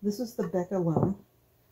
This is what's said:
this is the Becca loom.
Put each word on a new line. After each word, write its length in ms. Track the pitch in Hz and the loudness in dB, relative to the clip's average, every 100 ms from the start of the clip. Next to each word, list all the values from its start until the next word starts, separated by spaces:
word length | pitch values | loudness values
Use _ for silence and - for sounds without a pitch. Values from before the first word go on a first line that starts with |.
this 180 | 202 202 | -4 -2
is 160 | 240 - | -4 -4
the 120 | 196 | -2
Becca 300 | 185 180 196 | -2 0 0
loom. 380 | 170 156 - 196 - _ _ _ _ | 2 2 2 0 -10 _ _ _ _